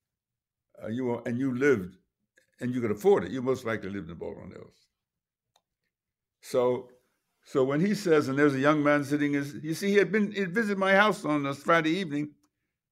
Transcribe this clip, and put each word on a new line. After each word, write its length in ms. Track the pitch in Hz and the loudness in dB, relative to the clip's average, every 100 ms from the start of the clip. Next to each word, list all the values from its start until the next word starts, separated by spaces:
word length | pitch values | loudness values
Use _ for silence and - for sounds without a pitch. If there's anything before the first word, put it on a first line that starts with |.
| _ _ _ _ _ _ _ - | _ _ _ _ _ _ _ -14
uh, 60 | 107 | -8
you 160 | 120 | -6
were, 180 | 123 117 123 | -4 -4 -4
and 120 | 120 | -4
you 180 | 135 123 | -2 2
lived, 400 | 143 120 90 - _ _ _ _ _ - | 2 2 0 -14 _ _ _ _ _ -10
and 140 | 123 | -6
you 60 | 127 | -2
could 100 | 113 | -2
afford 340 | 104 190 190 | 0 4 4
it, 60 | - | 2
you 120 | 131 | -6
most 220 | 127 127 | -4 -4
likely 260 | 110 107 98 | -4 -6 -6
lived 200 | 101 82 | -10 -10
in 60 | 82 | -12
Baldwin 340 | 87 82 90 | -12 -12 -16
Hills. 360 | - - _ _ _ _ _ _ _ _ _ _ _ _ _ _ _ _ _ | -18 -20 _ _ _ _ _ _ _ _ _ _ _ _ _ _ _ _ _
So, 480 | - 131 123 123 - _ _ _ _ _ | -4 0 2 0 -6 _ _ _ _ _
so 200 | _ 143 | _ 0
when 160 | 131 147 | 2 2
he 140 | 196 | 0
says, 340 | 208 180 156 127 | 0 2 2 2
"And 100 | 135 | 2
there's 160 | 147 | 4
a 60 | 135 | 4
young 220 | 139 151 | 2 2
man 220 | 147 147 | 2 2
sitting," 300 | 131 147 147 | 0 -2 0
is, 200 | 143 143 139 | -2 -4 -10
you 120 | 151 | -8
see, 140 | 160 202 | -4 2
he 60 | 202 | 2
had 140 | 180 | 2
been, 220 | 214 208 | 0 -2
he'd 220 | 202 190 | -2 -4
visited 240 | 185 214 196 | -2 -2 0
my 160 | 190 | 2
house 300 | 196 214 202 | 4 4 2
on 180 | 147 147 | -2 -2
this 180 | 139 139 | -2 -4
Friday 280 | 156 165 156 | 2 2 2
evening 400 | 175 180 143 147 - _ _ _ _ _ | -2 -4 -6 -8 -12 _ _ _ _ _